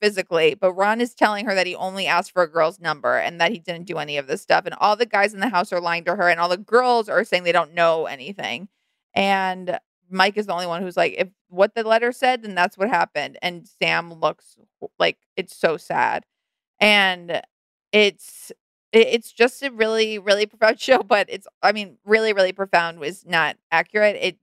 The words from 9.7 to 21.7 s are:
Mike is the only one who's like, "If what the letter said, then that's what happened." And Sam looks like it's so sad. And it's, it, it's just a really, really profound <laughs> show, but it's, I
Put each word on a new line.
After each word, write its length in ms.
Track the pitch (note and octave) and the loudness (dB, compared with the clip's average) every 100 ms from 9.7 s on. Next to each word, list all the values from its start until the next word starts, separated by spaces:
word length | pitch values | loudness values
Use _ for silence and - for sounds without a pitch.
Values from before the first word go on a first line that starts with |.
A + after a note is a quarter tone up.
| - - _ _ | -8 -10 _ _
Mike 260 | F#3 F#3+ G#3 | 0 0 0
is 100 | G3+ | -6
the 60 | |
only 120 | F3 F3+ | -6 -4
one 160 | E3+ | -6
who's 140 | F#3 F3 | -4 -2
like, 180 | D#3+ - | -2 -2
"If 100 | F#3 _ _ | -6 _ _
what 260 | F3+ G#3 | -2 0
the 100 | A#3 | 0
letter 280 | A3 A3+ A#3+ | 0 0 0
said, 300 | B3 B3+ B3+ | 0 -2 -2
then 120 | A3 | -4
that's 220 | F3+ F3+ - | -2 -2 0
what 100 | G3+ | -2
happened." 480 | F3 - D3+ C#3 C3+ | 0 0 -4 -8 -8
And 240 | F3+ F3 - _ | -8 -8 -16 _
Sam 300 | E3+ E3 E3+ | -2 -2 -4
looks 420 | E3 D#3 D3+ _ _ _ _ - - | -4 -4 -4 _ _ _ _ -20 -2
like 200 | E3+ - _ - | -2 -2 _ -12
it's 200 | F#3 - | -12 -2
so 200 | F3 D#3+ | -2 -2
sad. 480 | - D#3 A#2 C3 - _ _ _ _ _ | -4 -2 0 -2 -8 _ _ _ _ _
And 640 | G#3+ G#3 F#3+ F3+ E3+ D#3+ - _ _ _ _ | 4 4 2 -2 -6 -8 -8 _ _ _ _
it's, 580 | G#3+ G3+ - - - - - _ _ _ | 2 2 0 -16 -20 -20 -20 _ _ _
it, 160 | A3+ A3+ | 4 4
it's 240 | A#3 - | 2 -4
just 300 | - B3 - | 0 0 0
a 60 | C#4 | -10
really, 460 | A3+ A3 A3 A3 G#3+ | -2 -2 0 -2 -2
really 280 | F#3+ G3+ G#3+ | 0 0 0
profound 340 | _ A3 - | _ 2 2
<laughs> 80 | - | 2
show, 140 | C4 | 2
but 220 | G3 G#3 F#3+ | 4 0 0
it's, 160 | F#3+ - _ | -8 -16 _
I 100 | G3 | 0